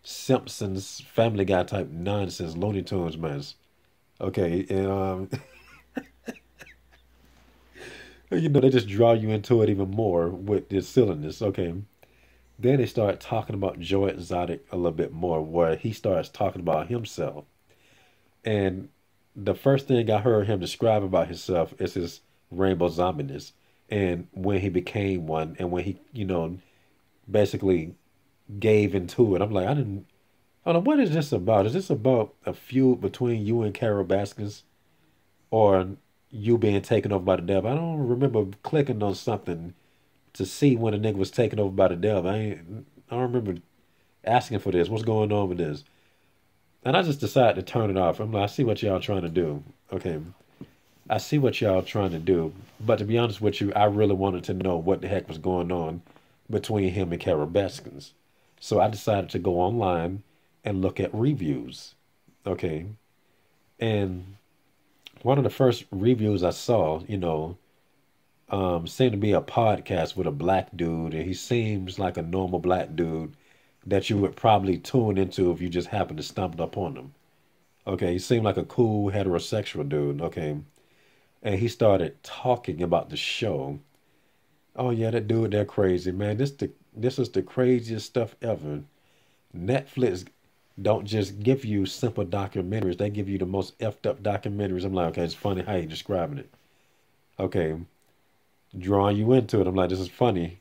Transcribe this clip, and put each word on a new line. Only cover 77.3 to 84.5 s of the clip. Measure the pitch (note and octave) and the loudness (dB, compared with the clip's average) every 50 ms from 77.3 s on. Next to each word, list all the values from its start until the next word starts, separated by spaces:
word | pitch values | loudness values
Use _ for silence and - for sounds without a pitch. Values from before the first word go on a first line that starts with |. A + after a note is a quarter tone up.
| _ _ _ _ _ _ _ _ _ _ _ | _ _ _ _ _ _ _ _ _ _ _
Okay, | G#2 F#2+ F2+ G#2 F2+ F2 | -6 -4 -2 0 0 0
he | F#2 | -2
seemed | - - B2+ A#2 A2 | 0 2 2 2 4
like | G#2 F#2+ | 2 0
a | - - | 0 -4
cool | - - - B2 A2+ G#2+ G#2 G#2 G2+ G2 | -4 2 2 2 4 4 0 0 0 0
heterosexual | G#2 G2 F#2+ F2 E2+ E2+ - - G#2+ G2+ - - F2 D2 C#2+ | 0 0 0 0 0 -2 -2 -4 -4 -4 -4 -6 -6 -6 -2
dude, | C#2+ D2 C#2+ C#2+ C#2+ C#2+ | -2 -2 -2 -2 -2 -4
okay? | E2 E2 D#2+ - D#2+ D2+ D2 D2 - - _ _ _ _ _ _ _ _ _ _ _ _ _ _ - | -4 -6 -4 -4 -4 -4 -6 -6 -10 -14 _ _ _ _ _ _ _ _ _ _ _ _ _ _ -4
And | A2 G2+ F#2+ | -2 0 0
he | A2+ A#2 | 0 -2
started | - - A#2+ G#2+ G2 F2+ F2 D#2+ - _ _ | 0 4 6 6 6 6 4 0 -4 _ _
talking | - - - - B2 B2 A#2 - - E2+ D2+ F2 | -16 -16 -6 0 0 0 0 0 -6 -4 -2 0
about | E2+ F2 E2+ E2 - | 2 2 2 0 -2
the | - | -8
show. | C#2+ - - - - A#2+ G#2+ F2 C#2 C2+ C#2 - C#3+ - _ _ _ _ _ _ _ _ _ _ _ _ _ | -8 -6 -6 -4 -2 -2 -2 -2 -2 -4 -6 -10 -12 -14 _ _ _ _ _ _ _ _ _ _ _ _ _